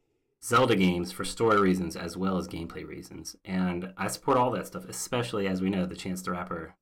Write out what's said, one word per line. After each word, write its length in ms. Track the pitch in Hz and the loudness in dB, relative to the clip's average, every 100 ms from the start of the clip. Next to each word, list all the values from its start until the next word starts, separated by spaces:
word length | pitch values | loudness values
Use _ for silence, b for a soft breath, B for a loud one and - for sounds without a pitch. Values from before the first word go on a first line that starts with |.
| _ _ _ _ | _ _ _ _
Zelda 320 | - 120 123 104 | 2 4 6 6
games 360 | 92 87 87 | 4 4 -2
for 140 | - 95 | -6 -6
story 340 | - 113 104 | 0 4 6
reasons 360 | 95 90 82 - | 6 4 0 -6
as 200 | 85 90 | -8 -2
well 220 | 95 90 | 0 0
as 100 | - | -2
gameplay 400 | 82 82 - 78 | -8 -8 -10 -12
reasons." 480 | 78 - - - - | -14 -14 -14 -16 -14
And 500 | - - 185 90 185 - | -4 0 0 -2 -6 -6
I 120 | 190 | -6
support 280 | - - 127 | -4 0 2
all 140 | 123 | 2
that 160 | 98 - | 0 -6
stuff, 180 | 95 - | -10 -10
especially 600 | - - 123 117 110 98 | -10 -4 -2 -2 0 0
as 120 | 92 | 0
we 120 | 95 | 0
know 160 | 95 90 | 0 -2
the 80 | - | -4
Chance 260 | 95 90 | -8 -6
the 100 | 92 | -6
Rapper, 440 | 90 87 85 80 - | -6 -6 -8 -10 -16